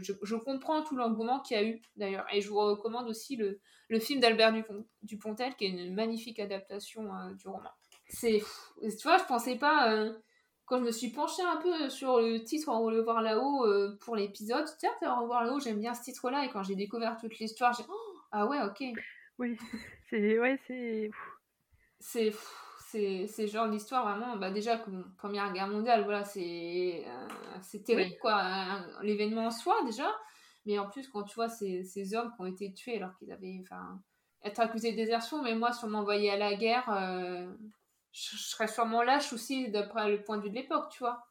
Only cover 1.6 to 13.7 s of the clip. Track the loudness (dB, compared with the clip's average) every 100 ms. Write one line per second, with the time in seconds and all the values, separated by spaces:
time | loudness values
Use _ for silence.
1.6 | 2 0 _ -6 -4 -2 0 0 0 2
2.6 | 4 4 0 -4 -4 -6 -6 -2 -2 -2
3.6 | _ -20 -2 0 2 6 6 8 6 6
4.6 | -2 -8 -12 _ -14 -10 -8 -4 -4 -2
5.6 | -2 -2 -4 -2 0 -2 -6 -6 -6 -6
6.6 | -8 -12 -10 -10 -8 -8 -10 -12 -10 -10
7.6 | -12 -18 _ -20 -16 -2 4 4 2 -10
8.6 | -16 -8 -6 -2 6 6 6 0 2 2
9.6 | 6 8 6 6 2 -4 _ _ _ _
10.6 | 0 2 2 0 -2 -2 -2 0 0 2
11.6 | 2 2 0 -2 4 6 6 2 0 -2
12.6 | 0 2 4 4 4 4 4 4 4 4
13.6 | 4